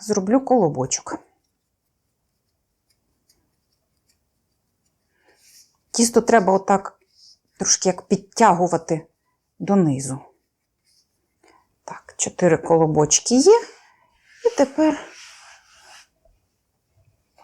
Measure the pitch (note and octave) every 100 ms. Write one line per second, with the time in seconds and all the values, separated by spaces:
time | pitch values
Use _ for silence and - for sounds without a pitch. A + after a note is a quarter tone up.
0 | G#3+ G#3 F#3+ C4 C4+ B3 E3 C#3 C3 -
1 | - - _ _ _ _ _ _ _ _
2 | _ _ _ _ _ _ _ _ _ _
3 | _ _ _ _ _ _ _ _ _ _
4 | _ _ _ _ _ _ _ _ _ _
5 | _ _ _ _ _ - _ _ _ -
6 | A#3 A#3 A3+ A3+ F#3 F#3+ F#3+ G3 - _
7 | _ _ _ _ _ - - - F#3+ F3+
8 | - G3 - - A3 E3+ F3 E3 - D#3
9 | - _ _ _ _ - F3 G3+ D#3+ C3+
10 | C3 C3 - _ _ _ _ _ _ _
11 | _ _ _ _ _ _ _ _ - -
12 | - - - - F3+ D#3 - E3 D#3+ D3+
13 | D3+ - - B3 E4 A#4 - - _ _
14 | _ _ _ _ A#4 - C4+ - D#4 D4
15 | - - - - - - _ _ - -
16 | _ _ _ _ _ _ _ _ _ _
17 | _ _ _ _